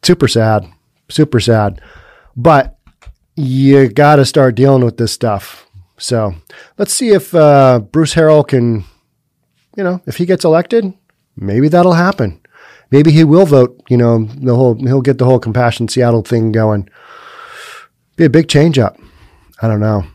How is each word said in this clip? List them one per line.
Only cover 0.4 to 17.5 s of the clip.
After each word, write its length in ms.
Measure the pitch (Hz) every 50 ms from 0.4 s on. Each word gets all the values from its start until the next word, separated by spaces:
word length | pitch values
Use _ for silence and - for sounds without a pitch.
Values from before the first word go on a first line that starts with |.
| 113 110 110 107 98 - _ _ _ _ _ _ _ _
Super 320 | - - 156 151 - 117
sad. 400 | 101 120 113 110 104 101 92 - - - - - _ _ _ _ _ _ _
But 400 | 123 120 160 156 147 165 - - _ _ _ _ _ _ - - _ _ _ _
you 540 | - 147 131 127 131 135 135 139 139 135 123
gotta 380 | 104 147 147 147 151 147 135
start 300 | 120 - 151 139 127 117
dealing 280 | 104 131 139 139 131 123
with 140 | 117 107 -
this 140 | 117 110 -
stuff. 520 | - - 117 104 98 - - - - _ _ _ 98 - _ _
So 380 | _ - - 123 117 110 104 90 80 _ _ - - - _ _
let's 160 | _ 208 196 -
see 160 | - 262 233
if, 240 | 208 190 - - -
uh, 460 | 165 156 147 143 139 135 131 127 120
Bruce 340 | 107 - - 151 165 147 -
Harrell 320 | 165 160 156 156 151 143
can, 380 | - - 127 120 120 117 110 90 _ _ _ _ _ _ _ _ _ _ _ _ _ _ _ _ _ _
you 60 | - 196
know, 200 | 180 180 180 _
if 100 | - 117
he 100 | - 175
gets 180 | 175 190 175 -
elected, 480 | 170 156 165 175 - - 233 214 190 180 _ _ _ _ _ _ _ _
maybe 320 | - 101 98 101 113 139 151
that'll 240 | 151 175 175 185 175
happen. 480 | 165 175 185 196 - 127 98 80 _ _ _ _ _ _ - - _ _ _
Maybe 220 | - 139 151 165 147
he 100 | 156 165
will 240 | 151 147 175 196
vote, 340 | 165 147 135 127 123 - _ _ _
you 80 | 127
know, 280 | 120 120 117 117 113 110
the 300 | 110 117 139 135 127 120
whole, 200 | 120 131 127 117
he'll 280 | 110 131 127 131 139 123
get 160 | 139 135 -
the 60 | 127
whole 140 | 127 131 123
Compassion 500 | - 117 107 123 123 120 110 - 117 107
Seattle 340 | - 127 123 120 117 113 107
thing 300 | - 123 117 113 113 107
going. 360 | 113 110 110 107 101 98 _ _ _ - - - - - - - - - -